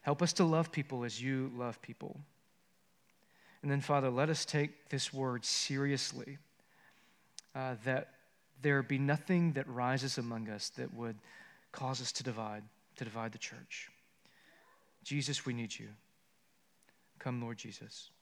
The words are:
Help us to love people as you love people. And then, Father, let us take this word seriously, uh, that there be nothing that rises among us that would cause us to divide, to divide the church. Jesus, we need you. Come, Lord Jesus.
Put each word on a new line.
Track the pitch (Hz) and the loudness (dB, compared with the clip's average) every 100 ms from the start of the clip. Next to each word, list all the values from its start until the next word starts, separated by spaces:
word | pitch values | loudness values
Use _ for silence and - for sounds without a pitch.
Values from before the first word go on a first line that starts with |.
Help | - 147 | 0 2
us | 175 | 2
to | - | 6
love | 170 160 165 | 6 6 4
people | - 139 127 | -2 -2 -2
as | 120 110 | -4 -4
you | 127 131 131 120 | -2 0 0 -2
love | 123 110 | -6 -6
people. | - - 147 - 147 _ _ _ _ _ _ _ _ _ _ _ - - | -14 -12 -10 -10 -16 _ _ _ _ _ _ _ _ _ _ _ -20 -6
And | 143 | 0
then, | 139 | 0
Father, | 139 143 131 | 4 4 4
let | 123 151 | 4 2
us | 151 - | 2 2
take | 151 147 - - | 2 0 -4 -6
this | 139 - | -2 -2
word | 135 131 120 | 0 0 0
seriously, | - - - 139 139 135 - - 127 139 _ _ _ _ - _ _ _ _ - _ 131 | 0 0 0 2 2 2 -2 -6 -10 -14 _ _ _ _ -20 _ _ _ _ -20 _ -6
uh, | 131 120 | -4 -2
that | 120 131 - - _ _ _ - | 2 0 0 -16 _ _ _ 0
there | 147 139 | 4 4
be | 135 135 | 4 2
nothing | 139 147 - 180 170 | 4 2 4 6 6
that | 135 135 | 2 -2
rises | 123 123 131 131 - | 0 2 2 0 -2
among | 120 113 110 | -2 -4 -4
us | 104 - | -4 -6
that | - 127 | -6 -8
would | 117 117 107 - - - - _ | -4 -6 -6 -12 -20 -20 -20 _
cause | - 131 131 | -4 -2 -2
us | 123 | -4
to | - | -4
divide, | 131 113 107 104 107 _ _ - | -4 -4 -4 -6 -12 _ _ -10
to | |
divide | 113 113 113 | -6 -4 -4
the | 110 | -6
church. | - 123 123 - - - _ _ _ _ - - - - _ _ | -10 -12 -12 -12 -12 -18 _ _ _ _ -20 -20 -20 -20 _ _
Jesus, | - 143 135 139 - | -4 -2 0 -2 -2
we | |
need | 120 110 - | -4 -4 -6
you. | 107 107 _ _ _ _ _ _ _ _ _ _ _ _ | -12 -16 _ _ _ _ _ _ _ _ _ _ _ _
Come, | 131 123 | -4 -2
Lord | 117 113 | -4 -6
Jesus. | 117 - 110 - - _ | -10 -14 -14 -14 -16 _